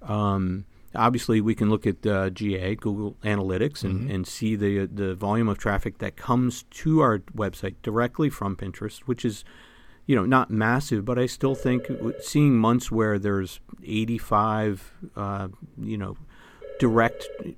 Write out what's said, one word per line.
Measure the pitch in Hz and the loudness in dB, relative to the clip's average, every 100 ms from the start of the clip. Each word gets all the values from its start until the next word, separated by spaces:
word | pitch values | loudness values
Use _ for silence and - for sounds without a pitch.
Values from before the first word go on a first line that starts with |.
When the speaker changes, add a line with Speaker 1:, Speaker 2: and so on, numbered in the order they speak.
Speaker 1:
Um, | - 104 104 98 92 92 - - - - | -4 0 2 2 0 -2 -8 -20 -10 0
obviously, | 117 123 - 110 | 2 2 2 2
we | 107 | 2
can | - 107 | 2 2
look | 107 110 | 2 0
at, | 92 107 | -2 0
uh, | 98 95 | 2 0
G | 92 104 95 | -2 -2 -2
A, | 92 110 | -2 -2
Google | 107 101 104 - | -4 -4 -6 -6
Analytics, | 104 101 95 92 143 - | -2 0 0 0 0 -2
and, | 98 95 | -4 -2
Speaker 2:
Mm-hmm. | 127 | -2
Speaker 1:
and | 95 92 | -4 -6
see | - 110 107 | -4 -2 2
the, | 101 101 95 | 2 2 -2
the | 101 95 | -2 -4
volume | 92 101 110 113 | -2 0 2 2
of | 98 | 2
traffic | 107 98 110 - | 0 0 -2 -4
that | 101 - | -8 -8
comes | - 123 127 123 - | 0 2 2 -2 -14
to | - 160 156 | -6 2 4
our | 135 104 - - | 4 2 -2 -4
website | 101 - 98 - | -4 -4 -8 -6
directly | - 110 120 - 151 | -4 0 -2 0 -2
from | - 101 92 | -2 -6 -4
Pinterest, | 98 - 104 - | -8 -8 -10 -10
which | - 123 | -6 -2
is, | 120 104 - - - - - - - | -2 -4 -14 -20 -20 -20 -20 -14 2
you | 127 | 2
know, | 95 | 6
not | 131 - | 4 4
massive, | 107 110 123 - 110 107 | 0 2 2 0 -2 0
but | 123 | 0
I | 123 | 0
still | - 135 131 | 0 -2 0
think | 131 127 - | 0 0 -2
w-, | 131 113 - | -4 -4 -6
seeing | - 147 147 120 | -2 4 6 6
months | 110 123 - | 6 4 2
where | 113 110 101 | 0 2 2
there's | 101 98 92 - - - 62 | 0 0 -2 -8 -18 -18 -4
eighty-five, | 107 110 117 - 104 110 110 107 95 - - - - | -2 0 -2 0 2 2 2 0 -2 -8 -18 -16 -8
uh, | 101 98 95 98 - - | -6 -6 -8 -12 -20 -12
you | 107 107 | -8 -6
know, | 98 101 - - - - - - | -6 -10 -16 -20 -20 -20 -14 0
direct | 123 113 117 - - - - | 4 6 4 0 -14 -12 -12